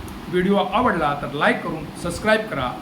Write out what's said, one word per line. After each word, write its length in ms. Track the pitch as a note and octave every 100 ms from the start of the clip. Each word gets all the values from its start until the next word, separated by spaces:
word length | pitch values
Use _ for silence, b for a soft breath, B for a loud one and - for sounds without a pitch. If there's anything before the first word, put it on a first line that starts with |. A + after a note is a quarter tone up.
| - - -
व्हिडिओ 280 | F3+ F#3+ G3
आवडला 640 | F#3 G#3+ A#3+ E3+ D3 C#3+
तर 100 | C#3
लाईक 280 | C#3+ G3 A#3+
करून 240 | E3+ D#3 -
सबस्क्राईब 560 | - F3 - G#3+ A3
करा 300 | G#3+ C#3+ B2 B2+